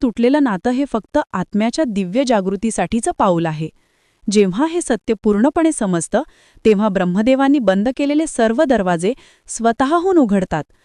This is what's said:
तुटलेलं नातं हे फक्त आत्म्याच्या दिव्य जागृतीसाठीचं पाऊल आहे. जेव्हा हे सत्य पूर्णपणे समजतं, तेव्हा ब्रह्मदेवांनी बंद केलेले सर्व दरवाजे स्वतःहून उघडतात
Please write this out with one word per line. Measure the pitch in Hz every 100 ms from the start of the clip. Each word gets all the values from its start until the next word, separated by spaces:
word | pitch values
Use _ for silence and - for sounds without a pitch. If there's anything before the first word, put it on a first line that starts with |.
तुटलेलं | 254 202 233 294
नातं | 269 185 247
हे | 254 285
फक्त | 226 - 294 -
आत्म्याच्या | 190 180 208 220 269 302
दिव्य | 202 180 214 269
जागृतीसाठीचं | 220 185 196 226 214 175 233 349 -
पाऊल | 220 170 165
आहे. | 156 156 - _ _ _ _ -
जेव्हा | 208 190 185 311
हे | 339
सत्य | - 226 - 220
पूर्णपणे | 214 202 269 339 320
समजतं, | 302 202 175 - 214 311 _ _ _ 226
तेव्हा | 196 214
ब्रह्मदेवांनी | 190 180 180 220 262 277 294
बंद | 202 190 220 269
केलेले | 285 294 320
सर्व | - 226 226
दरवाजे | 320 226 185 170 185 269 _ _ -
स्वतःहून | - 226 226 269 339 359 359
उघडतात | 240 196 185 160 - _